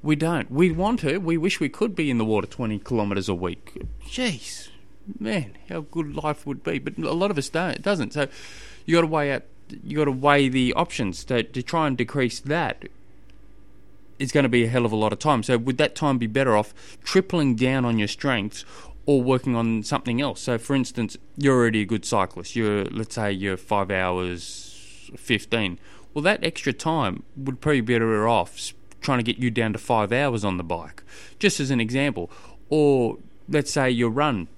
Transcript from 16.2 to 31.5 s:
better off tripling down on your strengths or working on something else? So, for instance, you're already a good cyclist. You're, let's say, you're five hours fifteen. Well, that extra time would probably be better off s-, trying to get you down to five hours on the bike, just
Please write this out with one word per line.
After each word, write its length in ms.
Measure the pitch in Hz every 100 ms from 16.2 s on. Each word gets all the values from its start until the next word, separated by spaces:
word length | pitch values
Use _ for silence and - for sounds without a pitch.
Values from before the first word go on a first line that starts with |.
| 113
better 280 | 120 131
off 200 | 107 104 - - -
tripling 540 | - 190 190 175 139 113
down 300 | 127 131 123
on 120 | 113
your 80 | 104
strengths 600 | - 139 117 104 - - - - - -
or 160 | 139
working 340 | 123 127 135 117
on 260 | 117 113
something 360 | 104 139 123 120
else? 180 | 143 -
So, 160 | - 117
for 180 | - 139
instance, 400 | 120 - 110 - - -
you're 180 | 139 127
already 240 | 117 110
a 60 | 98
good 180 | 110
cyclist. 500 | - 107 92 - -
You're, 300 | 117 107 104
let's 300 | 98 110 110
say, 180 | - 104
you're 240 | 98 98 92
five 340 | - 104 98
hours 1200 | 95 92 90 90 87 - - - - - - - -
fifteen. 640 | - 110 - 113 98 87 - - -
Well, 100 | 147
that 200 | 160 214
extra 300 | - - -
time 480 | 113 160 160 107 90 - -
would 240 | 135 127
probably 180 | 151 143
be 140 | 110
better 340 | 117 113 107 110
off 260 | 113 87
s-, 200 | - - - - -
trying 180 | - 127
to 60 |
get 140 | 117 120
you 120 | 123
down 220 | 113 113
to 60 | 107
five 340 | - 113 104
hours 320 | 120 143 113
on 120 | 101 90
the 80 |
bike, 380 | 82 85 80 - - - - -
just 200 | 202